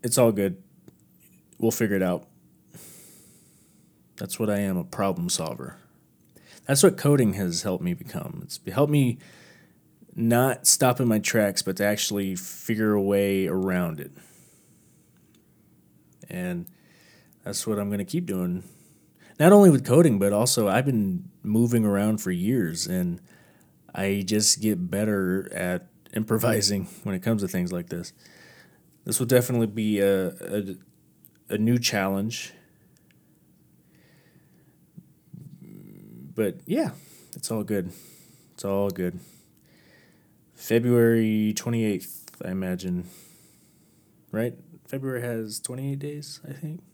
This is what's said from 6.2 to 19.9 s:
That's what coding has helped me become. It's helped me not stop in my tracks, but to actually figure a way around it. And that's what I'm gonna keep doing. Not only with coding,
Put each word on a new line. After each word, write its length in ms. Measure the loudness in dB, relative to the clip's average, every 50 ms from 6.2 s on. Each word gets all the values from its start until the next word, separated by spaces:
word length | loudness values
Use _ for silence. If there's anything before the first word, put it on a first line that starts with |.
| _ _ _ -20 _ -20 -20 -14 _
That's 160 | 0 4 6
what 160 | 6 6 6 4
coding 340 | 2 4 4 6 4 4
has 300 | 2 0 -2 -2 -2 -4
helped 200 | -4 -4 -4 -2
me 120 | -2 -4 -4
become. 480 | -4 -8 -10 -10 -10 -10 -8 -12 -12 -12
It's 160 | -14 -14 -12 _ -6
helped 200 | 0 0 2 4
me 260 | 4 2 2 2 0 -4 -10 -20 -20 -20 -20 -20 -20 -20 -20 _ _ _ _ _ _ _ -20 -16 -6
not 520 | -2 2 2 4 4 4 2 0 0 2
stop 340 | 0 4 4 4 2 4 2
in 80 | 2 2
my 100 | 2 2
tracks, 440 | 0 0 2 2 2 2 0 -2
but 160 | -4 -4 -2 0
to 60 | 0
actually 520 | 0 0 0 -2 -4 -2 -2 -4 -4 -6
figure 560 | -8 -10 -14 -16 -12 -6 -4 -2 0 2 2
a 100 | 2 2
way 460 | 2 2 2 2 2 2 2 0 0 0
around 520 | 0 -2 0 0 0 0 -2 -2 -4 -8
it. 120 | -12 -14 -16 -20 -20 -20 -20 _ -20 _ _ _ _ _ _ _ _ _ _ _ _ _ _ _ _ _ _ _ _ _ _ _ _ _ _ _ _ _ _ _ _ _ _ _ -16 -12
And 380 | -8 -6 -6 -4 -6 -6 -8 -12 _ _ _ _ _ _ _ _ _ _ _ _ _ _
that's 240 | _ -10 -8 -6 -4
what 120 | -4 -2 -2
I'm 120 | -2 -2
gonna 140 | -4 -4 -4
keep 220 | -4 -4 -6 -4
doing. 360 | -4 -4 -2 -2 -2 -4 -6 -8 -14 -20 _ _ _ _ _ _ _ _ _ -20 -20 0 4
Not 120 | 8 10
only 180 | 10 12 10 10
with 160 | 8 6 4
coding, 320 | 6